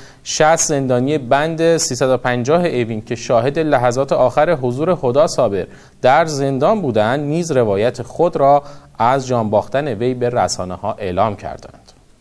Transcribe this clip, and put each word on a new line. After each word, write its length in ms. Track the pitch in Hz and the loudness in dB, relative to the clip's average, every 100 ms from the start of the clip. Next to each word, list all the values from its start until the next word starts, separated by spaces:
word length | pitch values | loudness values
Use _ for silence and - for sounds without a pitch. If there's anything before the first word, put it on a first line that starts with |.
| - - | -20 -18
شصت 320 | - - 156 165 | -12 0 2 4
زندانی 640 | - 143 131 123 131 151 | 0 0 0 0 0 -2
بند 600 | 120 139 160 160 165 165 | 0 0 0 0 0 2
سیصد 320 | - 120 135 | -2 -2 0
و 80 | 127 | 0
پنجاه 480 | 127 123 120 170 175 | 0 -2 0 0 2
اوین 360 | 123 113 110 | -2 -4 -6
که 140 | - 120 | -8 -8
شاهد 440 | - 120 127 156 | 0 0 2 -2
لحظات 520 | 156 135 123 123 135 | 0 2 2 0 -2
آخر 420 | 165 127 147 156 | 2 2 2 2
حضور 440 | 151 127 123 165 160 | 0 -2 -2 -2 0
هدا 240 | 131 131 170 | 0 2 2
صابر 400 | 165 117 98 - - - - | 2 0 0 -6 -12 -20 0
در 240 | 123 147 165 | 2 4 2
زندان 560 | 139 139 135 156 220 | -2 -2 0 0 0
بودند 380 | 151 107 107 143 | 0 0 0 0
نیز 320 | 143 160 165 | -2 -4 0
روایت 500 | 131 110 98 117 - | 0 2 2 0 -2
خود 340 | 113 - 170 160 | -10 -2 0 2
را 280 | 139 143 143 - - - | 4 4 0 -16 -18 0
از 280 | 113 139 127 | 0 2 0
جان 220 | 123 107 | -2 2
باختن 380 | 104 - 135 151 | 0 0 -4 -4
وی 260 | 101 123 | -2 -2
به 160 | 123 120 | -2 -2
رسانه‌ها 640 | 123 92 - 92 90 101 - | 0 -2 -2 -8 -6 -8 -6
اعلام 360 | 98 90 107 98 | -4 0 -2 -2
کردند. 560 | - - - - - _ _ _ | -12 -14 -18 -20 -20 _ _ _